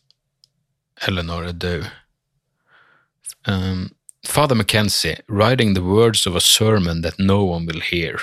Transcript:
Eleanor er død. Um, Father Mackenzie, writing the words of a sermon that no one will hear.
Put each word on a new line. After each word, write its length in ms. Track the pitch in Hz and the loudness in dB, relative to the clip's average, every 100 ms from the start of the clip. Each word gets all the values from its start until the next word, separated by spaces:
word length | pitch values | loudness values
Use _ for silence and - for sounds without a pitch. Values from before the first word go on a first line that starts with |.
| _ _ _ _ _ _ _ _ _ - - | _ _ _ _ _ _ _ _ _ -8 -4
Eleanor 400 | 92 82 85 85 | -4 -4 -6 -8
er 60 | |
død. 320 | 85 90 87 101 - _ _ _ _ _ _ _ _ _ _ _ _ - - - | -6 -6 -6 -8 -16 _ _ _ _ _ _ _ _ _ _ _ _ -20 -12 -4
Um, 440 | 95 92 92 95 - _ _ - | -2 -2 -4 -8 -14 _ _ -4
Father 280 | - 147 117 | 0 2 2
Mackenzie, 640 | 101 110 104 - 87 - - | 2 0 0 -2 -4 -6 -4
writing 460 | 98 110 127 110 | 0 2 4 2
the 100 | 95 | 2
words 420 | 90 101 117 107 - | 2 4 4 2 -2
of 100 | 87 | 0
a 60 | |
sermon 600 | - - 110 107 87 82 | 2 4 4 2 2 -2
that 180 | 80 - | -4 0
no 240 | 98 101 | 2 2
one 220 | 98 85 82 | 2 -2 -4
will 160 | 80 | -6
hear. 380 | - 87 80 - | -4 -4 -4 -6